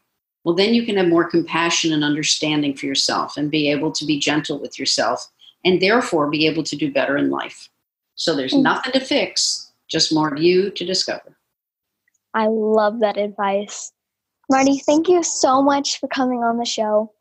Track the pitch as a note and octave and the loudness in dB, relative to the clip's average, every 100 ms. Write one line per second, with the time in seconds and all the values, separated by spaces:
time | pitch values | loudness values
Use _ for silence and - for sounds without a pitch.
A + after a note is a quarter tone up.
0 | _ _ _ _ E3 E3+ G#3 A#3 A3+ G3+ | _ _ _ _ -2 2 2 2 2 2
1 | F3 E3 E3 E3+ D3 D#3+ E3+ - E3 D3+ | 4 4 2 0 0 0 0 0 0 0
2 | D3 D3 D3+ - D#3 D3+ D3 C3+ C#3 C#3 | 0 0 -2 -2 0 0 -2 -4 -4 -2
3 | - G2+ - D3 D3 D#3 C#3+ C#3+ D#3 - | -2 -2 -4 -6 -2 0 0 0 -2 -4
4 | D3 C#3+ D3 D3+ D#3 C#3+ B2 - C3+ - | -2 -2 -2 -2 -4 -8 -10 -8 -2 0
5 | A2+ B2 - _ _ _ F3 F3 F#3 A#3 | 0 -4 -8 _ _ _ 0 2 2 2
6 | - D#3+ C#3+ D#3 D#3 D#3 D3+ D3 D3+ C#3 | 0 -2 0 0 0 0 -4 -4 -2 -2
7 | B2 C#3+ C#3 C#3 A#2 - - _ _ _ | -2 0 -2 -2 -8 -14 -20 _ _ _
8 | _ - E3+ D3+ C3 D3 D#3 F#3+ B3+ C4 | _ -6 -2 -2 0 2 2 0 -2 -2
9 | - C#4 F#3 - - - - _ - D#3+ | 0 0 0 -2 -4 -4 -10 _ -6 -2
10 | - D#3 D#3 C#3+ E3+ F#3 G3+ - F3 F#3 | 0 2 0 2 4 4 2 -4 -4 -4
11 | - - - _ _ _ _ _ _ _ | -4 -8 -12 _ _ _ _ _ _ _
12 | _ _ _ A3 A3 A3 G#3+ A3 G#3 A#3 | _ _ _ -2 0 0 2 2 2 2
13 | G#3 G3+ G#3 G3+ G3 G3 G#3 - - - | 0 0 -4 -4 -2 -2 -4 -12 -16 -20
14 | _ _ _ _ - C4+ C4+ C#4 - D4+ | _ _ _ _ 0 2 4 2 2 2
15 | E4 F4+ D#4+ - C#4+ C4 C#4 C#4 C#4 - | 4 2 2 0 2 4 4 2 0 -6
16 | C4 C#4 B3+ B3 A#3 A#3 A#3+ - G#3+ G#3+ | -4 -2 0 0 0 0 -2 -2 2 2
17 | A3 _ | 0 _